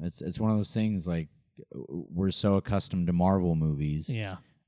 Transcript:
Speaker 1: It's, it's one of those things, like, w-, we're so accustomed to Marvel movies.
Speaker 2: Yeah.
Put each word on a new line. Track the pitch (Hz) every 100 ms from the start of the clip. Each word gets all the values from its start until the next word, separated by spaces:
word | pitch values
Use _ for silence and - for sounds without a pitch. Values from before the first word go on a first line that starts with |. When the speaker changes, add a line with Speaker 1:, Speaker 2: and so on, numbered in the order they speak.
Speaker 1:
It's, | 85 -
it's | 87 92
one | 110
of | 107
those | 101
things, | 110 110 101 85
like, | 85 78 _ _ - -
w-, | 65 - 82 73
we're | 85 95
so | - 104 98
accustomed | - 98 - 92 87
to |
Marvel | 87 90 98 90 80
movies. | 78 71 76 76 -
Speaker 2:
Yeah. | 117 101 92 - _